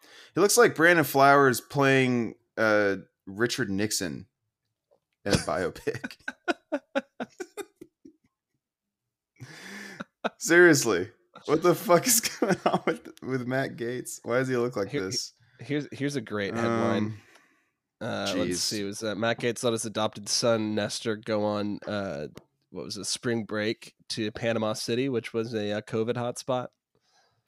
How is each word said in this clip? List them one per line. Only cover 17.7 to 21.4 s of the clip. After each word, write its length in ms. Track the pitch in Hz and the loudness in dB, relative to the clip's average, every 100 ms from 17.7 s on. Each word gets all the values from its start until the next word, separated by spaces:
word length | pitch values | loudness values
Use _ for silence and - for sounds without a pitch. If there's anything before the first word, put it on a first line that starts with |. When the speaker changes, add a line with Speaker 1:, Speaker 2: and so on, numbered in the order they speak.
| _ _ _ | _ _ _
Speaker 2:
Uh, 320 | 117 107 101 95 | -8 -4 -4 -2
let's 140 | 90 | -2
Speaker 1:
jeez. 40 | 90 | -2
Speaker 2:
see. 240 | - 107 | -4 -4
It 40 | 98 | -6
was, 180 | 101 | -6
uh, 100 | 110 98 | -6 -2
Matt 240 | 117 120 | -2 0
Gaetz 240 | 123 110 | -2 -2
let 100 | 123 | -2
his 120 | 113 117 | -2 -4
adopted 420 | 107 107 107 104 | -2 -2 -4 -4
son 460 | - 123 113 107 107 | 0 2 2 0 -2
Nestor 400 | 101 - 120 107 | -2 -4 -4 -6
go 280 | 113 107 | -4 -2